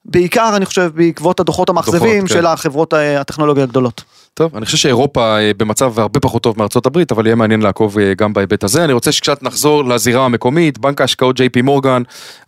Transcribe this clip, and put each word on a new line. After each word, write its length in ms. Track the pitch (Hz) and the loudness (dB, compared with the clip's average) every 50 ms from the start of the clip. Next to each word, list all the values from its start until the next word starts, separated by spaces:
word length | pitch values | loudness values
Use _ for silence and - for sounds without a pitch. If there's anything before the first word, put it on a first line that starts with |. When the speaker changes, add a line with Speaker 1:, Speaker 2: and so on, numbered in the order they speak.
| - | -8
Speaker 1:
בעיקר, 480 | - - 175 180 170 - 240 226 226 208 | -2 0 0 0 2 0 0 2 2 2
אני 100 | 202 190 | 0 -2
חושב, 240 | - - 190 180 170 151 | -2 0 -2 -2 0 0
בעקבות 460 | 160 170 170 156 - 147 175 180 - | 0 0 0 0 0 -2 -2 0 0
הדוחות 280 | 185 - - - 185 196 | 0 -2 -2 0 0 0
המאכזבים 520 | 185 170 156 - - 175 - 226 220 202 | 0 0 0 0 0 2 2 2 2 2
Speaker 2:
דוחות, 80 | 196 180 | 0 0
כן. 60 | 214 | 0
Speaker 1:
של 120 | 180 170 | 0 2
החברות, 480 | 165 160 - - 160 131 147 165 - 165 | 0 0 -2 -4 -4 -2 -2 -2 0 0
אה, 260 | 156 147 147 143 143 | 0 0 0 -2 -2
הטכנולוגיה 420 | 139 - - - 151 147 147 139 139 | -4 -4 -4 -2 0 0 2 2 0
הגדולות. 380 | 127 120 131 127 120 - - - _ _ _ - _ _ | 0 0 0 0 -2 -4 -8 -16 _ _ _ -20 _ _
Speaker 2:
טוב, 220 | - 156 165 147 | -2 -2 -2 -2
אני 100 | 104 110 | -6 -6
חושב 100 | - - | -4 -2
שאירופה, 640 | 156 - 147 123 113 135 - - 131 117 110 107 107 | 0 0 2 2 2 2 0 0 0 0 2 2 2
אה, 120 | 107 107 104 | 2 0 0
במצב 420 | 98 113 107 107 - 135 127 110 117 | 0 -2 -2 0 0 0 0 0 0
הרבה 220 | 110 104 101 143 | -2 0 0 -2
פחות 220 | - 127 110 117 - | -2 -2 -2 -2 -2
טוב 160 | 120 104 113 | -2 0 0
מארצות 280 | 107 101 - 123 - | -2 -2 0 -2 0
הברית, 260 | 127 139 180 170 - 113 | 0 0 0 0 0 0
אבל 140 | 107 110 | 0 0
יהיה 100 | 110 113 | 2 2
מעניין 260 | 117 110 107 110 110 107 | 2 2 2 2 2 2
לעקוב, 360 | 101 92 - 110 107 98 107 | 0 0 0 -2 0 0 0
אה, 160 | 101 98 95 | 0 2 2
גם 180 | 87 107 107 107 | 0 0 0 0
בהיבט 320 | 104 98 87 104 98 - | 0 0 0 0 -2 -2
הזה. 200 | 98 98 165 175 | 0 0 0 2
אני 80 | 151 131 | 2 0
רוצה 200 | 120 - 151 147 | 0 0 0 -2
שקצת 300 | - - - 143 - 131 | -2 0 -2 -2 -2 -4
נחזור 420 | 127 - 110 139 147 151 147 143 | -6 -4 -2 2 2 2 2 2
לזירה 400 | 123 123 117 - 123 117 127 135 | 0 0 0 0 0 2 2 2
המקומית. 540 | 127 120 113 - 123 139 170 170 151 135 107 | 2 0 0 0 0 0 2 2 0 0 -2
בנק 220 | 110 135 143 - | -2 -2 0 0
ההשקעות 360 | 139 123 - - 131 127 127 | 0 -2 0 0 0 0 2
ג'יי 120 | 127 127 127 | 2 0 0
פי 140 | - 127 123 | 2 0 2
מורגן 400 | 139 143 139 135 135 127 123 120 - - - - - - - _ | 2 2 2 2 2 0 0 -2 -4 -10 -20 -20 -20 -20 -18 _